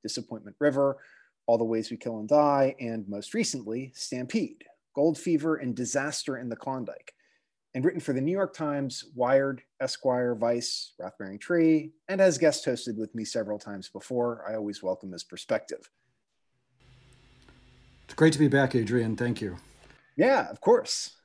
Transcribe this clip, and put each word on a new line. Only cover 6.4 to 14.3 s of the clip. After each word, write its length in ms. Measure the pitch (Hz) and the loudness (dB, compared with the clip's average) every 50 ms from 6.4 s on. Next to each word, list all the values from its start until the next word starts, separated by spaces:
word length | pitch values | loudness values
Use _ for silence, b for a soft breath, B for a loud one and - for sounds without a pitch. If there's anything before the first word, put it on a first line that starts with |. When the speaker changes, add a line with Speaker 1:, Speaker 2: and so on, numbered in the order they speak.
| 127 120 | -6 -8
Speaker 1:
the 60 | 113 | -8
Klondike, 600 | - - 135 131 131 117 - - - _ - _ _ _ _ _ _ _ _ _ _ _ _ - | -8 -6 -8 -6 -6 -8 -10 -12 -14 _ -20 _ _ _ _ _ _ _ _ _ _ _ _ -6
and 100 | 131 131 | 0 0
written 160 | 175 185 170 | 0 0 0
for 140 | - - 131 | -4 -2 -2
the 80 | 131 | 0
New 100 | 131 156 | 0 0
York 220 | 185 196 190 - - | 0 0 -2 -4 -4
Times, 520 | - 160 147 143 143 139 131 - - - - 135 | -6 -4 -4 -2 -4 -4 -6 -8 -10 -14 -14 -4
Wired, 480 | 123 123 123 135 135 139 139 135 120 _ _ _ _ | -2 2 4 4 4 4 2 -4 -6 _ _ _ _
Esquire, 540 | 135 127 - - - 135 123 123 123 123 120 | -6 -6 -6 -2 0 0 2 2 0 0 0
Vice, 580 | 107 117 117 117 120 117 - - - - - _ - | 0 0 0 0 0 -2 -6 -8 -8 -10 -14 _ -12
Wrath 180 | 90 92 - | -12 -12 -10
Bearing 220 | - 101 95 98 104 | -12 -12 -12 -10 -12
Tree, 500 | - - 175 170 165 160 160 156 151 156 _ _ _ | -4 0 2 4 6 6 4 4 2 -4 _ _ _
and 140 | - 196 190 | -6 2 4
has 160 | 190 185 156 | 4 4 6
guest 260 | 131 160 151 147 - - | 6 4 4 2 2 -2
hosted 300 | 143 123 117 - 123 107 | -2 -4 -2 -4 -8 -6
with 180 | 110 110 107 - | -6 -8 -6 -6
me 100 | 120 110 | -8 -8
several 320 | - - 120 107 101 107 | -4 -4 -4 -4 -4 -6
times 320 | 104 - 110 101 98 92 - | -8 -8 -12 -12 -12 -14 -14
before. 560 | - 98 - - 127 123 120 120 | -16 -16 -10 -4 -2 0 0 -2